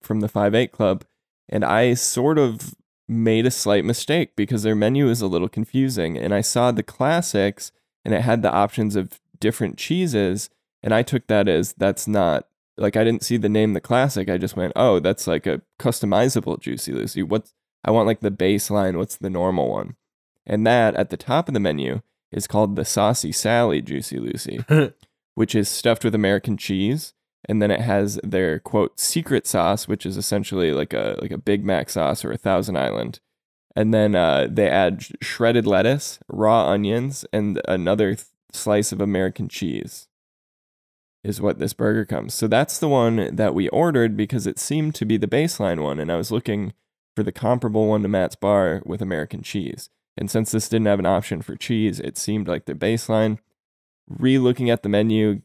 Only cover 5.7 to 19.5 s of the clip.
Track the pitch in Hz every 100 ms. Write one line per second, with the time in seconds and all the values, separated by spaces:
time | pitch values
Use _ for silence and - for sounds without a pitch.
5.7 | 131 135 113 82 76 69 101 113 127 123
6.7 | 117 - - 131 170 175 104 101 - -
7.7 | _ _ _ - 104 117 113 104 85 101
8.7 | - 107 101 92 - _ - 107 - 104
9.7 | - - 277 175 113 98 98 - _ _
10.7 | _ - 110 120 127 - 107 101 82 92
11.7 | - 98 - - 104 87 71 - _ _
12.7 | - 104 110 113 117 - 120 101 107 107
13.7 | 92 - 120 139 107 98 90 92 - 90
14.7 | - 123 92 82 98 - 78 95 76 -
15.7 | - 127 113 104 98 127 117 - - -
16.7 | 62 - 64 53 - 92 107 - _ _
17.7 | _ - 117 107 110 104 98 92 101 -
18.7 | 104 95 87 101 - 95 92 90